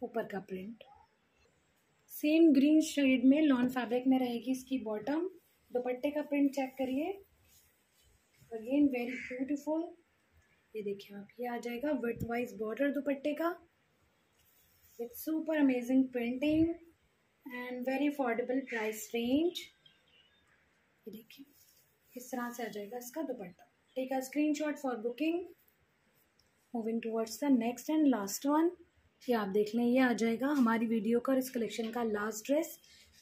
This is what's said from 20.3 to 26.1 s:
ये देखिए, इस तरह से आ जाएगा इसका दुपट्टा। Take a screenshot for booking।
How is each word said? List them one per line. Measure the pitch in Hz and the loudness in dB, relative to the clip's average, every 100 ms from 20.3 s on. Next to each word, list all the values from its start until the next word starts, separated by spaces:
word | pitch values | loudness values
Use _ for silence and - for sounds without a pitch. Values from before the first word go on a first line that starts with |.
| _ _ _ _ _ _ _ - | _ _ _ _ _ _ _ -18
ये | |
देखिए, | 214 233 - 277 _ _ _ _ _ _ 247 | -18 -18 -20 -20 _ _ _ _ _ _ -16
इस | 247 | -10
तरह | 254 240 | -8 -6
से | 240 | -6
आ | 220 | -8
जाएगा | 208 202 247 | -8 -10 -12
इसका | 240 320 | -10 -8
दुपट्टा। | 302 240 180 - - _ _ - | -6 -8 -12 -16 -20 _ _ -6
Take | 262 | -2
a | 262 | -2
screenshot | 262 285 302 294 302 285 | -2 0 0 0 -2 -4
for | 262 226 | -4 -4
booking। | 226 240 311 339 359 - _ _ _ _ _ | -4 -2 0 -2 -4 -14 _ _ _ _ _